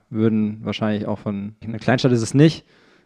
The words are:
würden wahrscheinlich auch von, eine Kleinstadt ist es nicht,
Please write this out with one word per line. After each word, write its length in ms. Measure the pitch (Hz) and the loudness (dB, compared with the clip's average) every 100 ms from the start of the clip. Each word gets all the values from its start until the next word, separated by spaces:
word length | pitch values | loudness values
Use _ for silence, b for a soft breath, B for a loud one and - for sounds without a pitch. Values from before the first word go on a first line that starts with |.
| _ | _
würden 500 | 113 113 110 107 107 | 0 2 2 -2 -4
wahrscheinlich 440 | 110 101 110 104 104 | -8 -4 -2 -2 -4
auch 120 | 104 | -6
von, 360 | 107 101 101 107 | -6 -6 -8 -12
eine 180 | 110 113 | -12 -6
Kleinstadt 340 | - 131 131 | 0 2 2
ist 80 | 120 | 2
es 120 | 113 | 0
nicht, 320 | 135 160 - b b b b | 4 4 4 b b b b